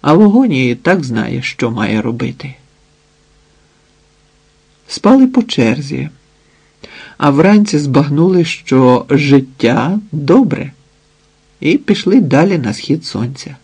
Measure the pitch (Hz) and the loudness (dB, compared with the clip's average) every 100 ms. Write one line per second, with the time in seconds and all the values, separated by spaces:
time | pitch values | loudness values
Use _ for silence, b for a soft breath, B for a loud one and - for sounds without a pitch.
0 | 143 160 208 220 262 135 127 120 165 185 | 2 4 6 4 2 0 -2 -2 -2 -2
1 | 135 113 113 127 127 - 117 117 104 107 | -2 -4 -4 -6 -8 -6 -6 -4 -4 -2
2 | 120 117 117 131 139 - _ _ _ _ | -4 -6 -8 -8 -16 -18 _ _ _ _
3 | _ _ _ _ _ _ _ _ _ _ | _ _ _ _ _ _ _ _ _ _
4 | _ _ _ _ _ _ _ _ _ - | _ _ _ _ _ _ _ _ _ -2
5 | 208 262 254 254 220 - 113 151 139 131 | 2 4 4 2 -2 -2 -2 -2 -6 -10
6 | 147 _ _ _ B B B B B B | -10 _ _ _ B B B B B B
7 | B B 151 139 185 208 208 151 143 123 | B B -2 2 4 4 2 -2 0 0
8 | 151 143 175 185 165 - - 131 127 123 | 0 0 2 2 -2 -6 -2 2 4 2
9 | - 139 143 139 135 - 117 120 135 208 | 0 -2 4 2 2 -4 -2 0 -2 -4
10 | - 156 143 208 220 120 139 _ _ _ | -6 -8 0 2 2 -2 -8 _ _ _
11 | _ _ _ _ _ _ - 254 - 202 | _ _ _ _ _ _ -2 -2 0 -2
12 | - 240 160 135 180 175 117 - - 160 | 2 0 2 2 2 0 -4 -8 -6 -6
13 | - - 120 135 - 139 | -6 -8 -8 -10 -18 -20